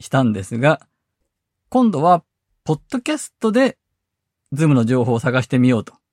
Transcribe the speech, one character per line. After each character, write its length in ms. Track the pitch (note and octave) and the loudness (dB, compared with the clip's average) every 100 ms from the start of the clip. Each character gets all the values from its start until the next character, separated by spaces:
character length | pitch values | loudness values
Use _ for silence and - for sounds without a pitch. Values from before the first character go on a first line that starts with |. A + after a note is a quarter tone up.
し 80 | - | -4
た 160 | C3+ | 0
ん 80 | B2 | 0
で 100 | G#2 | -2
す 160 | F#2+ A#2 | -8 -2
が、 220 | C#3 D#3 _ _ _ _ _ _ _ _ _ | -2 -2 _ _ _ _ _ _ _ _ _
今 240 | B3+ A#3 | 0 0
度 100 | D3 | 0
は 220 | E3+ E3+ - _ _ _ | 2 2 0 _ _ _
ポ 80 | - | -6
ッ 60 | D#3 _ | -6 _
ド 100 | B3+ | -8
キ 120 | - | -6
ャ 60 | D4+ | -8
ス 160 | - _ | -8 _
ト 140 | A3 | -2
で 260 | A3 C4 - _ _ _ _ _ _ _ | 2 0 -2 _ _ _ _ _ _ _
Zoom 160 | C#3 D#3+ | 0 2
の 160 | C3 | 2
情 200 | A2+ B2+ | 2 0
報 80 | A#2+ | 0
を 80 | A2+ | 0
探 220 | B2+ B2+ | 0 -2
し 40 | A#2+ | -2
て 140 | B2+ | 0
み 80 | B2+ | 2
よ 120 | A#2 | 0
う 40 | |
と 100 | - _ _ | -4 _ _